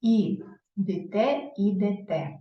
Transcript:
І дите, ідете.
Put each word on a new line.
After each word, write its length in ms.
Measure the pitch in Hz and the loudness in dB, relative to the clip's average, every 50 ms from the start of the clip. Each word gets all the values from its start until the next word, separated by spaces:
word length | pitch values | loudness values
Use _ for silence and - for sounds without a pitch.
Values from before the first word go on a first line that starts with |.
І 420 | - 226 226 220 196 - - - - - - - _ _ _ | 4 4 4 4 4 2 0 -4 -6 -12 -18 -20 _ _ _
дите, 760 | - 196 185 185 - - - - 208 226 269 285 - 285 - - | -4 -2 -2 -2 -4 -4 -4 0 0 2 2 2 0 -2 -8 -6
ідете. 800 | - 196 202 196 185 202 208 202 190 - - - 156 151 143 - - | 0 0 0 2 2 0 0 0 -2 -4 -4 -4 -4 -4 -6 -10 -14